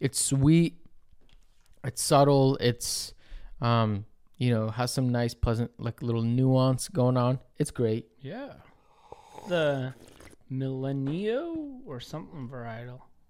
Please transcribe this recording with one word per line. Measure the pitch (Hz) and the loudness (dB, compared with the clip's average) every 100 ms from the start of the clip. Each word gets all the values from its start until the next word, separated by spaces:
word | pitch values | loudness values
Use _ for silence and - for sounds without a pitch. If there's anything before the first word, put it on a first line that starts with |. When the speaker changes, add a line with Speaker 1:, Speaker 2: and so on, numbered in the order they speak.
Speaker 1:
it's | 135 - | -4 -2
sweet, | - 135 139 165 170 - - - - - - - - _ - - | 0 4 6 6 4 0 -16 -20 -20 -20 -20 -20 -20 _ -20 -14
it's | 127 - | -10 -6
subtle, | - 143 143 139 135 135 | 4 6 8 6 6 4
it's, | 123 120 - - - - - - - - | 0 0 -4 -6 -8 -14 -16 -14 -14 -4
um, | 117 117 110 101 101 _ - - | 0 2 2 0 -6 _ -18 -4
you | 123 | 0
know, | 113 110 | 2 0
has | 110 123 | -2 -4
some | - 127 | -2 0
nice, | 120 120 | 0 -2
pleasant, | - 120 113 117 - | -2 0 0 -2 -6
like, | 110 - | -8 -6
little | 120 117 | -4 -2
nuance | 113 123 131 131 131 127 - | 0 2 4 4 4 0 -2
going | - 123 127 | 0 2 2
on. | 123 127 - - | 0 -2 -4 -6
It's | 151 | -4
great. | - 113 113 - _ | 0 0 0 -6 _
Speaker 2:
Yeah. | 135 220 277 - - _ _ _ _ - - - - | -14 -12 -14 -16 -20 _ _ _ _ -20 -20 -16 -4
The | 175 151 139 127 123 - - - - - | 0 0 0 -4 -10 -18 -20 -20 -20 -10
Milenio | 131 135 131 135 139 135 165 208 247 339 330 294 254 262 | -6 -4 -4 -4 -4 -2 -4 -2 -4 -4 -8 -10 -12 -14
or | 123 | -14
something | - 156 - 165 120 | -12 -12 -12 -12 -12
varietal. | 127 117 113 123 127 - _ | -12 -12 -12 -14 -16 -20 _